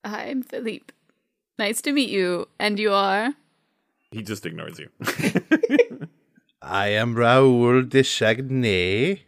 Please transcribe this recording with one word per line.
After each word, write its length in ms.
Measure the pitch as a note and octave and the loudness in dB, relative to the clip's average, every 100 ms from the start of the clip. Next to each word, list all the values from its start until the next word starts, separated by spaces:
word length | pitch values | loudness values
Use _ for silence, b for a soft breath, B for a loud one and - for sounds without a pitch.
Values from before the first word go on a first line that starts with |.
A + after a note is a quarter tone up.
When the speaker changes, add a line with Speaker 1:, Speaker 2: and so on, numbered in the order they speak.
Speaker 1:
I'm 380 | A3 G#3+ - C4+ | -10 -10 -8 -8
Philippe. 500 | B3 - A#3+ G#3 - _ _ _ _ _ _ - | -8 -8 -8 -10 -16 _ _ _ _ _ _ -6
Nice 220 | G#3 A3 | -4 -4
to 100 | D4+ | -2
meet 160 | C#4+ C4 | 0 0
you. 360 | G3 F3+ F3 - _ | 0 -2 -2 -6 _
And 180 | G#3 G#3 | -4 0
you 140 | G#3+ | 0
are? 420 | G3 G3 G3 A#3 C#4+ _ _ _ _ _ _ _ | 2 2 0 -2 -6 _ _ _ _ _ _ _
Speaker 2:
He 100 | A2 | -14
just 240 | G#2 G#2 E2+ | -8 -8 -8
ignores 320 | E2 D#2 D#2+ | -10 -14 -14
you. 120 | D#2 _ | -20 _
<laughs> 1080 | - - - - - D#4+ A4+ C#4+ A#4+ - - _ _ _ _ _ | -8 -4 -2 -2 0 0 2 2 2 -2 -16 _ _ _ _ _
Speaker 3:
I 260 | - G2 G2+ | -8 -4 0
am 280 | G#2 A#2 A2+ | 0 0 2
Raoul 680 | A#2 B2+ C3+ A#2+ A#2+ B2+ | 4 6 6 6 4 4
de 200 | B2+ C3+ | 4 2
Chagny 1200 | C3+ - A2 A2+ C3+ C3 A#2 F#2 F2+ G2+ D3 G3 | 2 2 0 0 -2 -2 2 2 2 0 0 -2